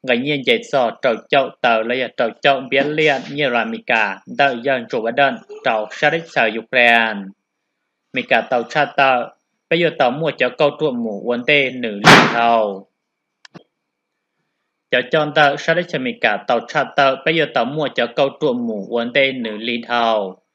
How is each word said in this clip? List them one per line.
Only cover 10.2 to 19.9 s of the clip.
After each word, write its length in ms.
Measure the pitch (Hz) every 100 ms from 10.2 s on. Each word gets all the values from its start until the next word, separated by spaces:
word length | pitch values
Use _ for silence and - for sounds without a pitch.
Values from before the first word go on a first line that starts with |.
| 160 -
cho 100 | 123 -
câu 120 | 147 143
trua 120 | 156
mũ 320 | 123 113 101 117
vấn 140 | 120 123
đề 240 | 143 131
nữ 200 | 127 117
lý 220 | 101 104 - -
thầu. 560 | 120 117 117 107 95 - _ _ _ _ _ - - _ _ _ _ _ _ _ _ _ _ _ _ _
Cho 100 | 123 123
chọn 220 | 160 151
tờ 220 | 151 143 143
xa 180 | -
đích 160 | 151 170
sở 80 | 147
mì 120 | 127 117
cả 240 | 113 104 -
tàu 120 | 120 -
cha 160 | 151 - -
tờ, 200 | 139 131
bây 120 | - 165
giờ 100 | 147
tàu 100 | 135
mua 240 | 120 151 139
cho 120 | - 120 -
câu 120 | 135 -
trua 120 | 147
mũ 340 | 123 117 107 98
vấn 220 | 117 117
đề 200 | 131 135
nữ 240 | 131 113 107
lý 260 | 113 120
thầu. 560 | 117